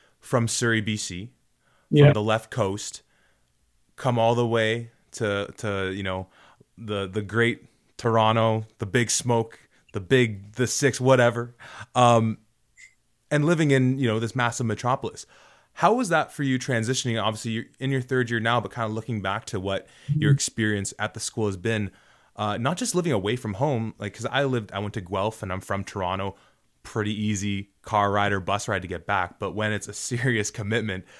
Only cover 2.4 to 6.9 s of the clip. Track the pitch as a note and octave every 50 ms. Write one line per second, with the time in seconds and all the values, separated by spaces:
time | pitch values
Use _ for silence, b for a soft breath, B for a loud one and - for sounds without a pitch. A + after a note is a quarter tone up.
2.4 | - - - A#2+ G#2 F#2+ G2 G#2 - - - - - _ _ _ _ _ _ _
3.4 | _ _ _ _ _ _ _ _ _ _ _ - - C3 A#2+ A#2 A2+ A2+ A#2+ A#2+
4.4 | A#2+ A2+ A#2 A2+ A2 A2 A2+ A#2+ A#2 A#2 - _ _ _ - - A#2+ G#2 G2+ G2+
5.4 | G2+ - - - - G#2+ G2+ G2 F#2+ F#2+ F#2+ G2+ F#2+ F#2+ F#2 F#2 F#2 b b b
6.4 | b b b b _ _ _ - A#2 G#2